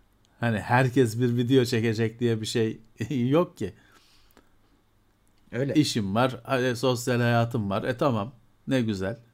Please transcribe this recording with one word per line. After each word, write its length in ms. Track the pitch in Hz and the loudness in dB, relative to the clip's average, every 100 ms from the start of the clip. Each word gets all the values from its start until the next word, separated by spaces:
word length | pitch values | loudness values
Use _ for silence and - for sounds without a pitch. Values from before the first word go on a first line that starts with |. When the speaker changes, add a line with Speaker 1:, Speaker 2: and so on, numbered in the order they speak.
| _ _ _ _ | _ _ _ _
Speaker 1:
Hani 180 | 120 107 | -2 -2
herkes 640 | 90 123 131 123 120 113 | 0 2 4 4 2 2
bir 160 | 123 120 | 0 0
video 280 | 120 135 | 2 2
çekecek 560 | 120 120 117 110 113 117 | 4 0 0 0 -2 -2
diye 200 | 120 110 | -2 -2
bir 60 | 110 | -2
şey 340 | 123 110 - - - 117 | -2 -2 -4 -14 -12 -6
<laughs> 0 | |
yok 460 | 139 123 147 175 - | -2 2 2 2 -4
ki. 180 | 98 - _ _ _ _ _ - _ _ _ _ _ _ _ _ _ _ _ | -10 -10 _ _ _ _ _ -20 _ _ _ _ _ _ _ _ _ _ _
Speaker 2:
Öyle. 220 | 113 139 | -6 0
Speaker 1:
İşim 400 | 151 127 123 98 | 2 2 0 -2
var. 260 | 104 127 120 | 0 0 -2
Hadi 340 | - 131 127 117 | -4 -2 0 0
sosyal 440 | 131 120 120 120 | 0 0 -2 0
hayatım 500 | 120 117 117 120 104 | 2 2 2 -2 -2
var. 120 | 98 | -2
E 120 | 127 120 | -2 -2
tamam. 360 | 156 113 101 - _ _ - | 0 0 -4 -10 _ _ -2
Ne 120 | 131 | 0
güzel. 340 | 113 98 95 - - | 0 -2 -4 -8 -14